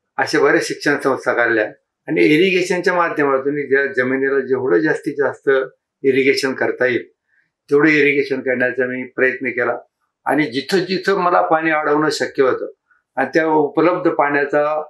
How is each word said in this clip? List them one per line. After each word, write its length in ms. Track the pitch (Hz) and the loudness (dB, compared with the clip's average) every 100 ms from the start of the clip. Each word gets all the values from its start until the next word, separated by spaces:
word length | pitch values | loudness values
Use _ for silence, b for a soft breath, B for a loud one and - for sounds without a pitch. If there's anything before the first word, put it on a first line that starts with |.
| _ - | _ -6
अशा 240 | - 151 | -2 2
बऱ्याच 280 | 143 160 160 | 2 2 -2
शिक्षण 280 | - 151 139 | -4 -2 -2
संस्था 340 | 135 123 127 | -2 -2 -2
काढल्या 320 | 113 117 110 104 - _ _ - | 0 0 0 -2 -8 _ _ -4
आणि 140 | 165 | 2
इरिगेशनच्या 760 | 165 151 190 180 180 180 185 | 4 4 2 0 0 0 0
माध्यमातून 600 | 175 165 156 139 135 139 147 127 | 0 0 0 0 0 -2 -4 0
ज्या 240 | 135 139 | 0 0
जमिनीला 480 | 127 127 135 135 139 | -2 -2 0 0 -2
जेवढं 380 | 123 127 127 170 | 0 -2 2 2
जास्तीत 360 | 156 - 160 135 | 2 -2 -4 -4
जास्त 320 | 131 - 143 135 131 - _ _ | -4 -2 0 0 -2 -10 _ _
irrigation 520 | 139 131 135 131 135 | 0 2 2 2 -2
करता 320 | 117 110 - 127 | -2 -4 0 0
येईल 220 | 113 - _ _ _ _ _ _ | -2 -6 _ _ _ _ _ _
तेवढं 200 | 143 156 | 4 4
irrigation 500 | 151 143 143 135 131 | 4 2 2 -2 -4
करण्याचा 460 | 123 123 127 127 127 | -2 -2 -2 -2 -4
मी 180 | 127 | -4
प्रयत्न 440 | 127 - 127 127 127 | -8 -2 -2 0 -6
केला 300 | 120 120 135 - _ _ _ | -2 -4 -4 -10 _ _ _
आणि 200 | 131 139 | -2 0
जिथं 340 | 143 127 - 190 | 0 -4 -2 -2
जिथं 400 | 165 190 196 190 | 0 -2 0 0
मला 220 | 180 185 | 0 0
पाणी 300 | 175 160 160 | 2 0 0
अडवणं 400 | 156 151 147 151 | -2 0 0 0
शक्य 320 | - 127 - | -2 -4 0
होतं 240 | 131 95 104 - _ _ _ 127 | 0 0 -6 -12 _ _ _ -6
आणि 120 | 127 | -2
त्या 120 | 165 160 | 0 2
उपलब्ध 640 | 160 - 160 165 175 170 | 2 0 0 0 2 0
पाण्याचा 720 | 156 143 143 143 147 147 156 | 0 0 0 0 0 0 -2